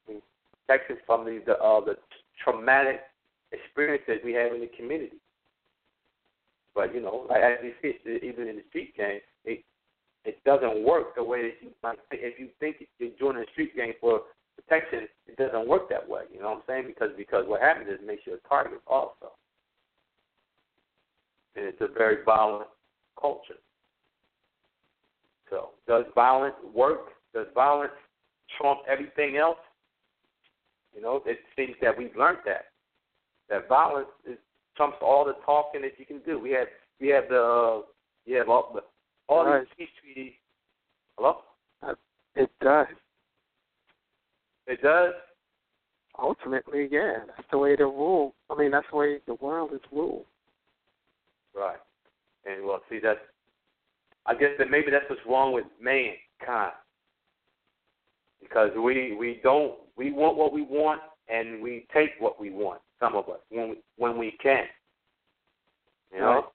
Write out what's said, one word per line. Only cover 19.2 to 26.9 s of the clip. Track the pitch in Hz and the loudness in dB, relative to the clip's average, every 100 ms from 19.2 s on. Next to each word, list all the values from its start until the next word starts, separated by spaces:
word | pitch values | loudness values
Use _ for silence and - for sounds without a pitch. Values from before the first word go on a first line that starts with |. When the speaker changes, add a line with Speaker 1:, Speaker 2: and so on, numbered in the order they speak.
| - - _ _ _ _ _ _ _ _ _ _ _ _ _ _ _ _ _ _ _ _ _ - | -20 -20 _ _ _ _ _ _ _ _ _ _ _ _ _ _ _ _ _ _ _ _ _ -12
Speaker 1:
And | 98 | -10
it's | - | -6
a | 104 | -6
very | 113 113 107 | 0 2 2
violent | 110 110 107 104 107 _ _ _ _ - | 4 4 4 0 -10 _ _ _ _ -4
culture. | 143 - - - _ _ _ _ _ _ _ _ _ _ _ _ _ _ _ _ _ _ - | -4 -4 -12 -20 _ _ _ _ _ _ _ _ _ _ _ _ _ _ _ _ _ _ -10
So | 95 - - - | -10 -10 -10 0
does | 117 120 - | 2 2 4
violence | 123 131 139 - - | 6 6 2 -6 -6
work? | 110 135 | 2 2